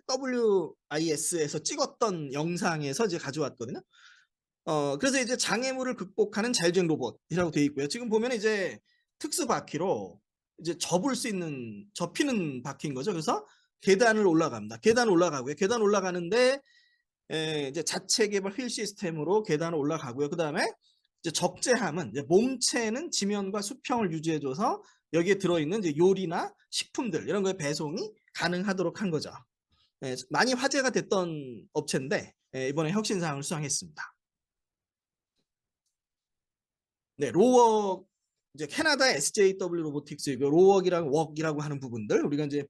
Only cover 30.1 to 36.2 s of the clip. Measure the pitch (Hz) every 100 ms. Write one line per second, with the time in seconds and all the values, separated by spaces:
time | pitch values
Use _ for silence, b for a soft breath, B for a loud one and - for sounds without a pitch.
30.1 | 127 - 147 226 247 269 277 262 202 -
31.1 | 196 175 156 135 110 - 151 147 160 131
32.1 | 185 - _ _ 131 131 143 156 208 214
33.1 | 202 170 139 143 160 143 - 87 76 -
34.1 | _ _ _ _ _ _ _ _ _ _
35.1 | _ _ _ _ _ _ _ _ _ _
36.1 | _